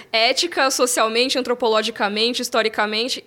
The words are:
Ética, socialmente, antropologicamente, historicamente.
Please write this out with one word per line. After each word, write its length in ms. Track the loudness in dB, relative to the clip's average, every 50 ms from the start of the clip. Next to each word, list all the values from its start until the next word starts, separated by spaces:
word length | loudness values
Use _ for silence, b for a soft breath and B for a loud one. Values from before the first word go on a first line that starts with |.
| B B
Ética, 580 | 0 2 2 2 2 0 -2 -2 0 0 2 2
socialmente, 680 | 2 2 0 0 2 2 0 2 2 2 0 0 0
antropologicamente, 1040 | -2 -2 -2 -2 0 0 2 2 2 0 -2 -2 -2 -2 -2 0 0 0 0 -2 -2
historicamente. 800 | -4 -2 0 0 0 0 0 -2 -2 0 -2 -2 -4 -4 -6 -8 -10